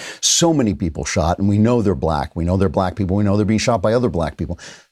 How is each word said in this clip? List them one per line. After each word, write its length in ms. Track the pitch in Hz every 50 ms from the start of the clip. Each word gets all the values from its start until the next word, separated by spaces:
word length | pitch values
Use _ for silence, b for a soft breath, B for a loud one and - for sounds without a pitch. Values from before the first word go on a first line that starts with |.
| B B B B
So 320 | B - - - 170 170 160
many 220 | 143 123 104 90
people 280 | 73 98 82 73 - 65
shot, 360 | - - 101 78 82 92 -
and 100 | 98 104
we 80 | 101 104
know 240 | 107 117 123 120
they're 140 | 117 107 90
black. 400 | 65 - 80 80 71 67 - -
We 100 | 85 82
know 120 | 85 92 95
they're 120 | 98 90
black 260 | 69 98 95 92 -
people. 200 | - 101 85 95
We 80 | 104 104
know 140 | 101 98 104
they're 60 | 107
being 140 | 95 110 104
shot 240 | - 135 120 113
by 120 | 87 107 113
other 160 | 127 123 110
black 280 | 78 85 80 76 - -
people. 220 | 85 - 85 B B B B B B B